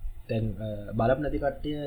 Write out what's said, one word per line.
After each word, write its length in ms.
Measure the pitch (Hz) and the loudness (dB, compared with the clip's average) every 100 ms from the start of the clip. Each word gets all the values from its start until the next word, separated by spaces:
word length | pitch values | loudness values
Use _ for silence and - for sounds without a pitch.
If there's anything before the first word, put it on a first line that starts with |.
| - - - | -6 -6 -2
දැන්, 200 | 113 110 | 0 0
අ, 140 | 98 107 104 101 | -2 -4 -6 -4
බලපු 300 | 107 113 135 | 2 4 4
නැති 180 | 143 143 | 2 0
කට්ටිය 380 | 143 135 147 147 | 0 -2 -4 -2